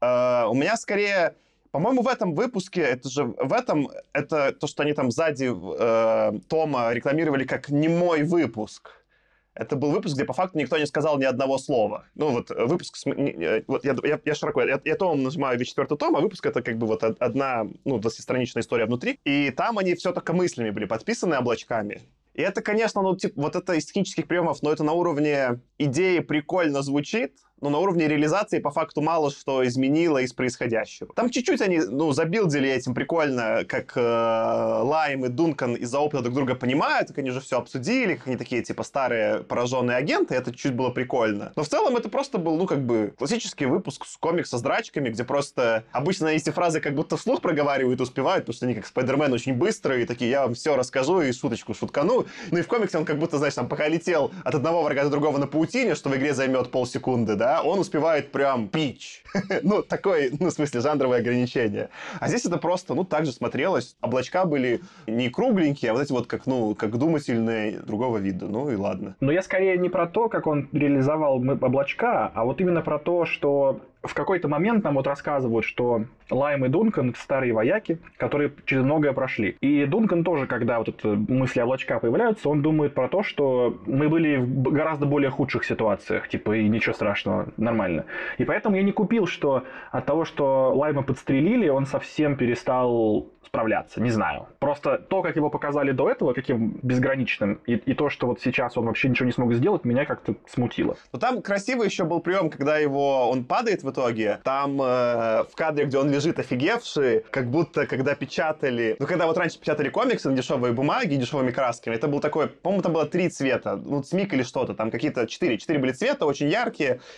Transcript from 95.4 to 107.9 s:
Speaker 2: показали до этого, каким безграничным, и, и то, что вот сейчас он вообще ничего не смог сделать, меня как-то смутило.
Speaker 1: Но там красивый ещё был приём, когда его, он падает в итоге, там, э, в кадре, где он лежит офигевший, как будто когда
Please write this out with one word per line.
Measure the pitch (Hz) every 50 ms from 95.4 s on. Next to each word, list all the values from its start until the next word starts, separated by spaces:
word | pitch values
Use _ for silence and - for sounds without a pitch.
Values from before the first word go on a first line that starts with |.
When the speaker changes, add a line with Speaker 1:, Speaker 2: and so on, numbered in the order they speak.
| 147 147
Speaker 2:
показали | 147 143 - 147 143 147 139 135 135
до | 127 139 202
этого, | 254 - 208 143 120
каким | - - - 131 110 113 107 - - -
безграничным, | 123 127 127 123 127 135 135 123 - - - - 101 101 - -
и, | - -
и | - - - 135
то, | - 151 139
что | - - -
вот | 120 123 - -
сейчас | 127 123 131 127 120 -
он | 127 117
вообще | 113 110 - - 131
ничего | 123 - 127
не | 123 117
смог | - 127 117 120
сделать, | 120 131 190 208 165 -
меня | 123 120 127 147
как-то | - 127 - - - 107 - -
смутило. | - - - 123 120 - - 339 - - - - _ -
Speaker 1:
Но | 127
там | - 247 254 208
красивый | - - 302 - 196 - 262 247 226 196
ещё | - - 185
был | 151 170 170
приём, | - 170 180 196 180 156
когда | - - 139 147 151
его, | 151 151 143 135 139 143 139 135 131 127 120
он | 127 131 123
падает | 127 170 214 240 226 190 - -
в | 135
итоге, | 123 143 131 120 113 110 110 104 101 101 -
там, | 135 135 139 143 139 139 139 135
э, | 127 123 127 123 120 120 117 113 113 110 113 110 -
в | -
кадре, | - 165 160 156 147 147
где | 147 127
он | 139 135 147
лежит | 139 143 139 170 - -
офигевший, | 120 - 143 123 131 175 233 240 - - - 156 139 127 113 110 - -
как | - 135 123 120
будто | 123 160 165 - - 151 143
когда | -